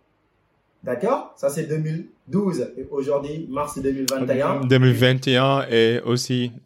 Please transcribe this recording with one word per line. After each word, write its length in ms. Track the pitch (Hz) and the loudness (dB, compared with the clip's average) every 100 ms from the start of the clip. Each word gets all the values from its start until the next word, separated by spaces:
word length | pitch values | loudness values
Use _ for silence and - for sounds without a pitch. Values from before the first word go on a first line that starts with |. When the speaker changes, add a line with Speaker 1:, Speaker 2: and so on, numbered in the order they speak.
| _ _ _ _ _ _ _ _ | _ _ _ _ _ _ _ _
Speaker 1:
D'accord ? 500 | 127 120 214 294 - - | -6 -2 0 -2 -4 -6
Ça, 120 | 139 | -4
c'est 140 | 165 | -4
deux 140 | 143 156 | -4 -4
mille 320 | 156 165 - _ - | -4 -6 -10 _ -4
douze. 440 | 185 196 131 117 131 | -2 -2 -2 -6 -8
Et 80 | 135 | -8
aujourd'hui, 560 | 143 131 139 143 160 127 | -4 -2 -2 -2 -10 -8
mars 300 | 139 147 139 | -6 -6 -4
deux 120 | 135 | -4
mille 140 | 135 131 | -2 -4
vingt 200 | 135 131 | -2 -2
et 140 | 131 | 0
un. 180 | 135 139 | 0 0
Speaker 2:
Deux 160 | 127 127 | 4 6
mille 160 | 127 | 6
vingt 340 | 117 127 131 135 | 6 4 2 2
et 100 | 123 | 2
un 300 | 135 139 131 | 4 2 2
et 320 | 117 113 120 | 4 4 4
aussi 500 | 120 123 - 123 123 123 | 0 -2 0 -2 -2 -8